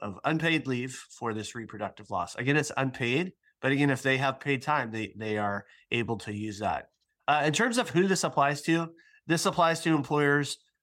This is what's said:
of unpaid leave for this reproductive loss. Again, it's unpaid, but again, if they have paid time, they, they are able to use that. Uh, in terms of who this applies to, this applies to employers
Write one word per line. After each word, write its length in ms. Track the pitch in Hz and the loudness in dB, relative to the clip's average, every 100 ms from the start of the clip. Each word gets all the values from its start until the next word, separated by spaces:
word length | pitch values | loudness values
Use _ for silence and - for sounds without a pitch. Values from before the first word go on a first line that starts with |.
of 200 | 104 92 | -10 -4
unpaid 440 | 139 160 165 160 135 | -2 0 2 0 0
leave 260 | 123 127 127 - | -4 -4 -10 -18
for 240 | - 120 | -8 -6
this 220 | 110 104 120 | -4 -6 -10
reproductive 520 | 107 107 101 - 107 | -12 -8 -8 -10 -6
loss. 280 | 98 87 - | -4 -4 -4
Again, 200 | 127 147 | 2 2
it's 140 | 143 - | 2 -2
unpaid, 560 | 135 127 120 135 180 - _ - | -2 -2 0 0 -2 -8 _ -4
but 120 | 131 | 0
again, 180 | 139 143 | 4 2
if 100 | 127 | 2
they 160 | 135 131 | 2 2
have 220 | 139 131 | 0 -2
paid 240 | 143 135 | -2 -2
time, 300 | 151 151 120 | 0 -2 -2
they, 200 | 110 110 101 | -4 -6 -6
they 220 | 110 104 | -4 -2
are 280 | 104 101 - - - | -2 -4 -8 -18 -6
able 280 | 117 113 113 | -4 -2 -4
to 140 | - | -6
use 280 | 104 107 101 | -6 -6 -4
that. 300 | 101 71 - _ _ _ - | -4 -4 -8 _ _ _ 0
Uh, 160 | 151 | 2
in 80 | 147 | 2
terms 260 | 147 240 233 | 2 0 0
of 120 | 233 | 0
who 160 | 170 190 | 2 4
this 160 | 185 | 2
applies 400 | 156 - 139 147 | 0 2 2 2
to, 280 | - 165 165 - _ _ - | 0 0 0 -10 _ _ 0
this 180 | 165 | 2
applies 360 | 196 180 165 160 | 2 4 2 4
to 140 | 170 | 2
employers 640 | 156 131 147 143 143 139 - _ _ | 2 2 2 4 4 2 -6 _ _